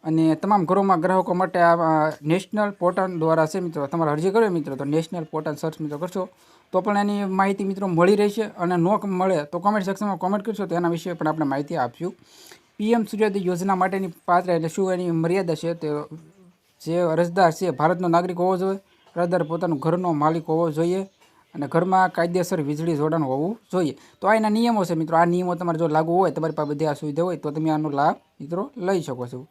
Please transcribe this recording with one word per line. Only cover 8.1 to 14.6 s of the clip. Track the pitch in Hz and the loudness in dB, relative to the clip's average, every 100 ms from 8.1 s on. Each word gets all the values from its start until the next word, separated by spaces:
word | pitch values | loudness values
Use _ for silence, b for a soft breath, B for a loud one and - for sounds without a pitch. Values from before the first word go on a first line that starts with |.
| 202 | 6
રહેશે | 208 202 208 - | 2 0 -6 -2
અને | 175 180 | -2 2
નો | 170 214 208 185 | 2 2 0 0
મળે | 190 180 147 | 2 0 -2
તો | 175 | -2
કોમેન્ટ | 185 214 190 | 0 0 -2
સેક્શનમાં | 196 214 180 | -4 -4 -4
કોમેન્ટ | 185 208 202 | -2 -2 -4
કરશો | 196 190 | -6 -2
તો | |
એના | 170 175 165 | 0 0 -2
વિશે | 180 | -4
પણ | 165 156 | -4 -2
આપણે | 156 147 | -2 -2
માહિતી | 139 147 160 | -2 -4 -4
આપશું. | 123 - 170 - B B B B B _ | -4 -4 -10 -10 B B B B B _
પી | 208 | 0
એમ | 233 208 | 0 0
સૂર્યોદય | 208 214 196 180 | 0 0 0 -2
યોજના | 175 190 185 | -2 0 0
માટેની | 185 196 190 170 - | 0 0 -6 -8 0
પાત્ર | 175 180 | 0 2
એટલે | 170 | -2